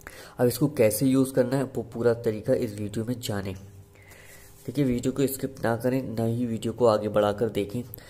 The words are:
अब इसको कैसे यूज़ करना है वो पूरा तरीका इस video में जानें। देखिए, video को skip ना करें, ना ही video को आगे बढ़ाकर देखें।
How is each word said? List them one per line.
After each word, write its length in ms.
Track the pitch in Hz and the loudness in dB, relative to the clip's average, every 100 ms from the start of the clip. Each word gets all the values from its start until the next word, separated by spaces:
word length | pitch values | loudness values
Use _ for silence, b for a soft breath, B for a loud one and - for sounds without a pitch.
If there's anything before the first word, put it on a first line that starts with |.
| B B B - | B B B 0
अब 80 | 123 | 0
इसको 200 | 120 147 | 2 0
कैसे 360 | - 131 - 135 | 4 2 4 2
यूज़ 280 | 131 131 | 4 4
करना 240 | 135 120 135 | 2 2 0
है 60 | 127 | -2
वो 180 | 120 113 | -6 -8
पूरा 280 | 117 117 117 | 0 2 2
तरीका 380 | 117 107 117 127 | 0 -2 0 0
इस 180 | 120 | 0
video 320 | 104 104 110 110 | -4 -6 -4 -4
में 140 | 120 | -6
जानें। 340 | - 101 98 | -4 -4 -6
देखिए, 1300 | 92 - - - - - - - - - - - 143 131 | -8 -14 -20 -20 -20 -20 -20 -20 -20 -20 -14 -6 0 2
video 260 | 120 131 | 2 0
को 140 | 127 131 | 0 0
skip 280 | - 131 - | 0 -6 -2
ना 120 | 113 113 | -2 0
करें, 240 | 123 131 123 | 0 0 -2
ना 140 | 110 113 | -2 0
ही 200 | 117 120 | 0 -2
video 280 | 110 113 | -2 -4
को 120 | 110 120 | 4 4
आगे 240 | 107 104 | 4 4
बढ़ाकर 400 | 104 104 101 113 | 2 2 2 0
देखें। 340 | 104 98 120 120 B B | 0 -2 -4 -8 B B